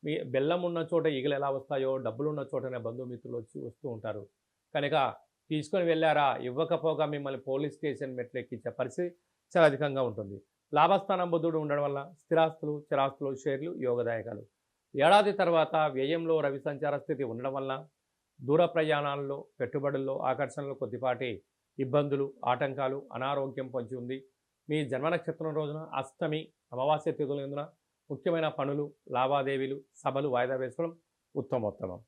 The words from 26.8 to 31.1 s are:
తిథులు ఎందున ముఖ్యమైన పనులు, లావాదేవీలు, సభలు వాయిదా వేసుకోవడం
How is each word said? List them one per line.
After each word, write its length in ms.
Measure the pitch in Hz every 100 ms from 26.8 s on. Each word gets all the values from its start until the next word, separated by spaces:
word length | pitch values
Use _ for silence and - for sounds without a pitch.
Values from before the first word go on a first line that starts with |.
| 139 151 151 151
తిథులు 220 | 143 143 139
ఎందున 160 | 139 151 _ _ _ _
ముఖ్యమైన 380 | 139 - 165 156 147
పనులు, 260 | 139 143 147 - -
లావాదేవీలు, 600 | 123 131 143 135 139 135 135 - _
సభలు 260 | 143 131 143
వాయిదా 220 | 123 127 131
వేసుకోవడం 300 | 127 - 165 170 _